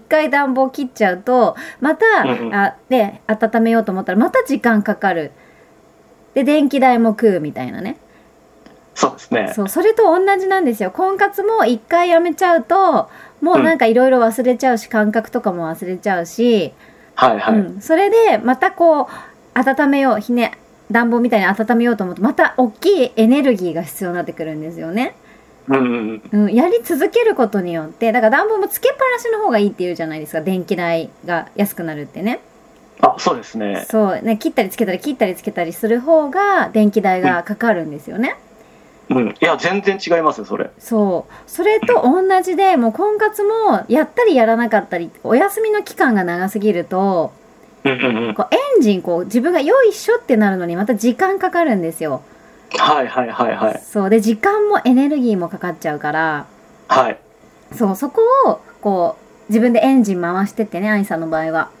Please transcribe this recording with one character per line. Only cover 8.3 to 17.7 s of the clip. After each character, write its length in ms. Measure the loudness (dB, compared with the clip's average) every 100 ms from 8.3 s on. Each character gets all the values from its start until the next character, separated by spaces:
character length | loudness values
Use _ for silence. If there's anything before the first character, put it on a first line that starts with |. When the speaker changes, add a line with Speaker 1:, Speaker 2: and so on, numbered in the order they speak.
| _ _ _ -20 _ _
Speaker 2:
そ 160 | -4 -4
う 20 |
で 60 | -4
す 120 | -4
ね。 200 | -4 -2 -4
Speaker 1:
そ 80 |
う、 40 | -4
そ 140 | 0
れ 120 | 2
と 100 | 4
同 340 | 4 4 2 0
じ 100 | 0
な 140 | 0
ん 40 | 0
で 80 | -2
す 80 |
よ。 80 | -4
婚 260 | -2 -2 0
活 260 | -2 -2
も 220 | -2 0 0
一 140 | -2
回 300 | 0 0 2
や 100 | 2
め 160 | 2 0
ち 80 |
ゃ 140 | 2 2
う 60 |
と、 460 | 2 2 2 2 -2 -10 -20 -4
も 120 | 0
う 60 | 2
な 100 | 2
ん 40 | 2
か 100 | 2
色 220 | 4 4
々 140 | 4
忘 200 | 2 0
れ 120 | 0 0
ち 120 | 0
ゃ 60 |
う 40 | 0
し、 80 | -2
Speaker 2:
う 20 |
ん。 40 |
Speaker 1:
感 200 | 0 0
覚 200 | 0 -4
と 100 | -4
か 100 | -4
も 160 | -4 -6
忘 180 | -8 -8
れ 100 | -6
ち 120 | -4
ゃ 120 | -4
う 40 | -4
し、 440 | 0 2 2 0 -8 -20 -20 -14 0
Speaker 2:
は 180 | 2
い 60 | 2
は 120 | 2
い。 40 | 0
Speaker 1:
う 220 | 0